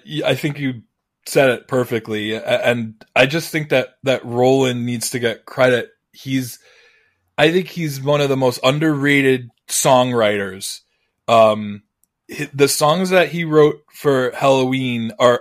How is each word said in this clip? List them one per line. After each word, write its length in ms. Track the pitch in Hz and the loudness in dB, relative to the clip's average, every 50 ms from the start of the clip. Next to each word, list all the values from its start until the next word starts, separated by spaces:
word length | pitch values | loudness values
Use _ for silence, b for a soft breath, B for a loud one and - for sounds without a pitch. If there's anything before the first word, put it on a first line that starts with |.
| _ | _
y-, 160 | - 151 151 - | -10 -8 -4 -2
I 120 | 143 135 | -2 -2
think 240 | 127 - 151 139 143 | -2 -4 -6 -6 -6
you 220 | 143 131 127 113 - _ _ _ _ _ _ _ - | -6 -8 -8 -8 -14 _ _ _ _ _ _ _ -10
said 240 | - - 156 139 131 | -2 0 2 2 2
it 160 | 117 - - | 2 -2 -4
perfectly, 680 | - 135 127 123 - 123 110 110 113 107 107 104 110 110 | -4 -2 -2 -2 -2 -4 -6 -6 -6 -8 -6 -6 -6 -6
a-, 100 | 113 - | -6 -4
and 600 | - 120 - - 120 120 120 113 110 110 _ - _ - | -2 -2 0 0 0 0 -2 -4 -8 -12 _ -14 _ 2
I 100 | 123 131 | 2 2
just 240 | 135 151 170 156 - | 2 0 -4 -6 -4
think 200 | - 156 151 151 | -6 -6 -4 -2
that, 240 | 151 127 - - _ _ - | -2 -2 -2 -4 _ _ -4
that 200 | 131 127 113 - | -2 -2 -2 -4
Roland 600 | 120 120 120 127 131 131 135 131 127 123 120 120 | -4 0 2 2 4 4 4 2 0 -2 -4 -4
needs 240 | 123 120 113 - - | -6 -6 -6 -6 -6
to 80 | - 123 | -6 -2
get 260 | 120 117 107 - - | -2 -2 -4 -4 -12
credit. 460 | - - 131 127 127 123 117 98 - _ _ _ _ | -8 -2 0 2 2 2 0 -2 -6 _ _ _ _
He's, 480 | _ - - 131 135 131 127 120 - - b b b b b b b b b b b b b b - | _ -16 -8 -4 -4 -4 -4 -6 -12 -18 b b b b b b b b b b b b b b -2
I 140 | - 147 160 | 0 2 2
think 160 | 165 190 185 | 2 0 -2
he's 340 | - - 175 165 147 139 135 | -4 -8 -8 -6 -6 -6 -6
one 200 | 135 143 147 143 | -4 -2 0 0
of 80 | 143 139 | 0 0
the 80 | 135 | 0
most 240 | 135 131 127 117 - | 0 0 0 0 0
underrated 880 | - 131 143 151 160 156 151 139 139 143 143 139 139 131 131 123 120 113 _ _ _ | 0 0 0 0 0 0 0 0 0 0 2 2 2 2 0 0 -2 -10 _ _ _
songwriters. 1160 | - - - - 151 131 127 127 127 123 117 110 104 104 101 98 95 92 98 - - - - _ _ _ _ _ _ _ _ _ | -8 -4 0 2 4 4 4 4 2 2 2 0 0 0 -2 -4 -6 -10 -12 -12 -14 -14 -14 _ _ _ _ _ _ _ _ _
Um, 560 | - 117 117 110 110 107 107 107 104 101 104 _ _ _ _ _ _ _ _ _ - | 2 4 6 6 6 4 0 -4 -10 -12 -14 _ _ _ _ _ _ _ _ _ -16
hi-, 180 | - - 147 - - | -12 -12 -12 -6 0
the 140 | 135 139 139 | 2 2 2
songs 420 | - - 156 147 160 180 190 180 | 2 2 2 2 2 0 0 0
that 200 | 185 180 165 143 | 2 2 2 0
he 140 | 156 170 165 | -2 -6 -4
wrote 380 | 156 151 156 147 147 - - _ _ | 2 4 4 4 4 2 -2 _ _
for 380 | _ - - 143 135 131 127 120 | _ -4 -2 0 0 2 0 -2
Helloween 800 | - - 143 139 135 131 131 127 131 131 131 127 120 117 113 113 110 - | -4 0 2 2 2 2 2 0 -2 -2 -2 -2 -4 -4 -6 -6 -2 2
are, 220 | 127 123 120 - | 4 4 4 2